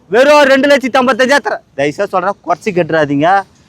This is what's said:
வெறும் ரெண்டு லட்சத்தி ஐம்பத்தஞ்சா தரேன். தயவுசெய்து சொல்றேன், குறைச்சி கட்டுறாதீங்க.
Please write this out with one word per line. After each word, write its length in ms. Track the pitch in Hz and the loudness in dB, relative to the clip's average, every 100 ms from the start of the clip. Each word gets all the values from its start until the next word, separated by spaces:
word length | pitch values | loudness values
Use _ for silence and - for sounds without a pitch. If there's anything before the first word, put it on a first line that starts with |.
| - | -4
வெறும் 320 | 208 277 294 277 | 0 4 4 4
ரெண்டு 160 | 269 285 | 2 2
லட்சத்தி 280 | 277 247 269 | 0 0 -2
ஐம்பத்தஞ்சா 380 | 254 226 254 277 415 | -2 0 0 -2 -2
தரேன். 180 | 202 _ - | -8 _ -6
தயவுசெய்து 340 | 147 151 196 | -6 -4 -6
சொல்றேன், 240 | 190 185 196 - | -4 -4 -6 -6
குறைச்சி 240 | 170 220 180 | -6 -4 -4
கட்டுறாதீங்க. 500 | 156 160 143 143 160 196 185 _ | -2 -2 -2 0 0 0 -2 _